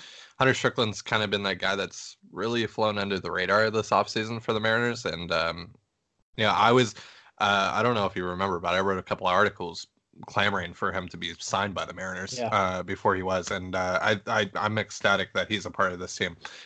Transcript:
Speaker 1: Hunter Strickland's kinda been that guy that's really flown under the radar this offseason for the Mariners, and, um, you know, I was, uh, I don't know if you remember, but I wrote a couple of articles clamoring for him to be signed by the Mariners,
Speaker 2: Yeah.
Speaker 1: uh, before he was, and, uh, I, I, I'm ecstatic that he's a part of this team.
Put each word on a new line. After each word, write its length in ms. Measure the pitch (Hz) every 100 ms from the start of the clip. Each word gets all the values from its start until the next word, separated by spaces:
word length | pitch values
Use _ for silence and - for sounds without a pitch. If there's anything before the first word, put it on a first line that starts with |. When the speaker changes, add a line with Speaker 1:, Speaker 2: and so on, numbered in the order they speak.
| - - - -
Speaker 1:
Hunter 160 | 131
Strickland's 480 | 123 123 131 110 104
kinda 260 | - 110 104
been 140 | 101
that 160 | 101 90
guy 180 | 95 98
that's 400 | 92 - - - -
really 340 | - 113 120 110
flown 300 | - 107 104
under 220 | 98 95
the 100 | 85
radar 400 | 87 90 101 110
this 200 | 110 -
offseason 500 | 101 101 110 110 113
for 100 | 117
the 80 | 110
Mariners, 440 | 110 113 120 117
and, 260 | 92 82 85
um, 400 | 82 82 82 85 - _ _ _ _ _ -
you 80 |
know, 80 | 107
I 200 | 92 113
was, 220 | 127 110 - - - - -
uh, 340 | 101 101 95
I 80 | 101
don't 120 | 120
know 120 | 113 95
if 100 | 92
you 80 |
remember, 340 | 90 90 98 87
but 160 | 90
I 60 | 90
wrote 180 | 98 92
a 40 |
couple 240 | - 101 92
of 80 |
articles 520 | 92 104 - 85 90 - _ _ - -
clamoring 460 | 107 101 98 85
for 180 | 87 98
him 160 | 92 90
to 80 | 87
be 180 | 87 82
signed 360 | - 98 101
by 100 | 82
the 80 | 82
Mariners, 460 | 90 92 92 98 120
Speaker 2:
Yeah. 100 | 113
Speaker 1:
uh, 340 | 104 92 90
before 320 | 90 95 107
he 80 | 95
was, 280 | 92 92 85
and, 240 | 98 90
uh, 240 | 92 92 90
I, 200 | 104 107 -
I, 240 | 110 98
I'm 240 | - 104 107
ecstatic 540 | - - 104 98 92
that 160 | 95 92
he's 160 | 107 98
a 40 |
part 220 | - 95
of 60 | 90
this 180 | 90 -
team. 200 | 90 85 - -